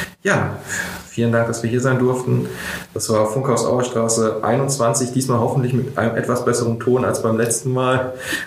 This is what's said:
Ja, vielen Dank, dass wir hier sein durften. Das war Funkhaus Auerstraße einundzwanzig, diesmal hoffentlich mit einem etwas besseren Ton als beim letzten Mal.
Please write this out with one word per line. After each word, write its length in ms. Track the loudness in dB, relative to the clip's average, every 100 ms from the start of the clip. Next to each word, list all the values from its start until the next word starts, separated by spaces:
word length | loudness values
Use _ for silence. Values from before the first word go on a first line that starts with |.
| -6 -4
Ja, 340 | 0 0 0 -4 -8 -6 -6 -10 -8
vielen 240 | -2 2
Dank, 140 | 2 2
dass 160 | -2
wir 60 | -2
hier 120 | 2
sein 180 | 2 4
durften. 480 | 2 2 0 0 0 -6 -8 -8 -8
Das 160 | -6 0
war 180 | 2 2
Funkhaus 380 | 0 0 0 2
Auerstraße 760 | 0 0 0 0 2 0 0
einundzwanzig, 720 | 0 0 0 0 0 2 0
diesmal 280 | 0 0 2
hoffentlich 340 | 2 2 0
mit 240 | 0 -2 0
einem 180 | 0 0
etwas 300 | -2 0 0
besseren 340 | 0 0 0
Ton 240 | 2 2
als 180 | 2 0
beim 140 | 0 2
letzten 380 | 0 0 -2
Mal. 400 | 0 2 2 0 -6 -6 -6